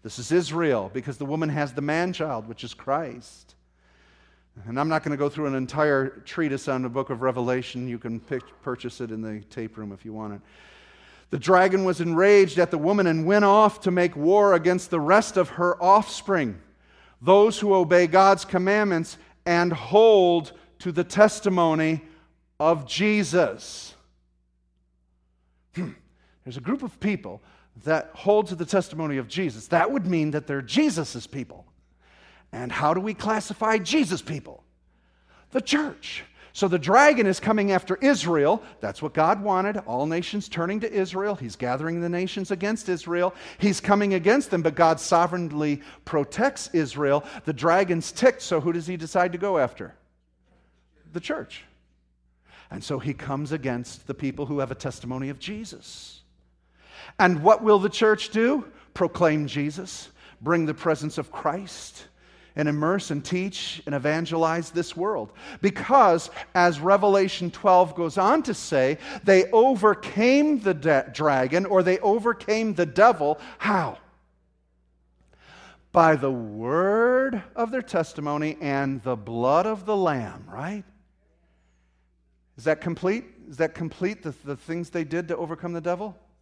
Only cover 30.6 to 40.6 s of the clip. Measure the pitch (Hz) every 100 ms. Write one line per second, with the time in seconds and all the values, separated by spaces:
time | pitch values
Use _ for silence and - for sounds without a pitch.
30.6 | 117 147 302 170 151 123 - - 123 -
31.6 | - _ _ _ _ _ _ _ _ 120
32.6 | 123 110 151 175 208 208 208 220 - 202
33.6 | 220 220 170 302 208 175 - 151 - -
34.6 | _ _ _ _ _ _ _ _ _ 254
35.6 | - 294 294 - - - - _ - -
36.6 | 196 175 143 226 294 247 202 185 208 214
37.6 | 202 190 - 185 269 240 156 165 143 214
38.6 | - - 104 - 151 - 160 202 202 185
39.6 | 196 202 - 123 151 165 170 208 - 170